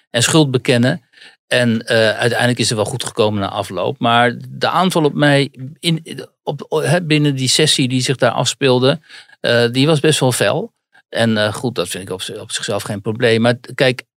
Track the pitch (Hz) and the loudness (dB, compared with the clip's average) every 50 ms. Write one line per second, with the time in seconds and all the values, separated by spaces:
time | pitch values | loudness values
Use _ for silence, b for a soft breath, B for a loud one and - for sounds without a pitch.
0 | b b - 117 117 - - 160 156 139 127 131 - - 127 120 120 131 165 180 | b b -4 -2 0 2 4 4 4 4 2 0 2 2 2 4 4 2 0 -2
1 | B B B B B B B B B - 127 123 123 120 110 113 - - 123 113 | B B B B B B B B B -2 0 2 2 2 2 0 0 0 2 2
2 | 110 107 104 107 117 123 117 - 120 123 123 - 117 - 123 107 104 - - 123 | 4 2 2 0 0 -2 0 0 0 0 0 0 0 -2 0 -2 -2 -2 -4 -6
3 | - - - - 110 107 104 104 98 98 98 104 98 - 98 87 92 120 135 - | -8 -6 -2 0 0 0 0 0 -2 -4 -4 -6 -6 -6 -6 -6 -4 -4 -4 -2
4 | - 117 117 117 120 123 120 123 127 127 131 135 - - - 160 180 185 180 175 | 0 2 2 4 2 2 0 -4 -10 -14 -10 -4 -4 -2 0 0 0 2 2 2
5 | 156 143 - - 147 147 143 139 139 - - 117 131 131 156 - - 170 165 156 | 0 0 0 2 2 2 2 2 0 -2 -6 -12 -16 -16 -14 -8 -4 -2 -2 -2
6 | 165 - 156 135 - - _ _ _ - 147 139 - - - 156 143 135 160 180 | -4 -8 -14 -14 -14 -16 _ _ _ -10 -8 -8 -8 -4 -4 -2 0 2 0 0
7 | 185 151 156 151 147 147 139 131 131 123 - - 156 147 - - 143 123 127 131 | 0 2 0 2 2 2 0 0 0 0 2 2 2 2 2 0 0 0 0 -2
8 | 123 - 139 - 135 120 - 123 135 - - - 143 135 123 127 123 131 151 160 | -2 -2 -2 0 0 0 2 0 -2 -2 -2 0 2 2 2 4 4 2 0 0
9 | B B B B B B B B - 117 120 120 120 120 120 131 135 156 165 143 | B B B B B B B B -2 0 2 2 2 2 2 2 2 2 2 2
10 | - 156 147 - 147 127 120 - 113 101 117 151 220 233 _ _ _ _ b b | 2 2 2 2 2 0 0 0 0 0 0 -2 -4 -8 _ _ _ _ b b
11 | b b - - 113 113 110 107 107 107 107 - - 123 - - 85 - - 87 | b b -4 0 0 2 2 2 0 -2 -2 -4 -6 -6 -4 -4 -6 -6 -6 -10
12 | 92 95 92 92 - - - 104 101 104 - - - - 107 104 - - 113 101 | -10 -10 -10 -10 -10 -10 -12 -12 -12 -10 -10 -8 -6 -4 -6 -4 -4 -6 -8 -8
13 | 101 117 107 107 127 117 113 113 113 120 123 120 - - 123 - 139 131 127 127 | -6 -6 -4 0 2 2 2 4 4 2 0 0 -4 -8 -4 0 0 0 0 -2
14 | - _ _ | -6 _ _